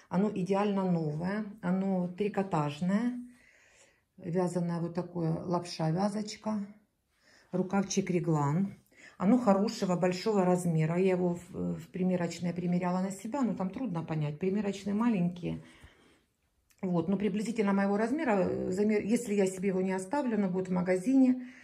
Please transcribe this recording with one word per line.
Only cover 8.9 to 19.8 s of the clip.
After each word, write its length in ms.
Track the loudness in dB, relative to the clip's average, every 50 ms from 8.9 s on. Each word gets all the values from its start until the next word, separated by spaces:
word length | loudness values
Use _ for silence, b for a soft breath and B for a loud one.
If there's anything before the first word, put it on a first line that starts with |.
| B B B B B B
Оно 200 | 4 4 4 6
хорошего, 580 | 6 6 4 4 4 0 -2 -2 -2 0 0
большого 480 | 2 2 0 0 0 -2 0 2 4 4
размера. 540 | 4 4 2 2 2 2 2 2 2 2 2
Я 140 | 4 4
его 240 | 4 2 2 0 -2
в, 400 | -2 -6 -10 -8 -6 -4 -4 -4
в 120 | -6 -8 -10
примерочной 640 | -6 -2 0 0 0 0 0 -2 -4 -4 -4 -4 -4
примеряла 480 | -2 -2 0 0 0 0 0 0 0
на 100 | -2 -2
себя, 300 | -4 -8 -8 -6 -2 0
но 120 | 0 0 0
там 160 | -2 -4 -4
трудно 340 | -4 -4 -6 -4 -4 -4 -4
понять. 360 | -4 -2 -2 -2 -2 -4 -2
Примерочные 560 | -2 -2 0 0 -2 -2 -4 -6 -4 -4 -2
маленькие. 680 | 0 2 2 2 2 2 0 -2 -4 -6 -6 -6 -8 B B B B B B B B B B B B B B _ _ _ _ _ _ _ _ _ _
Вот, 260 | -4 -2 0 0 0 0
но 80 | 0
приблизительно 580 | 0 0 0 0 -2 -2 -2 -2 0 0 2 2
моего 220 | 2 2 2 2
размера, 520 | 0 0 0 0 0 0 2 2 2 2 2
э, 220 | 0 -2 -2 -2
замер, 320 | 0 0 2 2 2 2 0
если 320 | 0 0 0 0 0 0
я 100 | 2 2
себе 220 | 0 0 -2 -2 0
его 140 | 0 0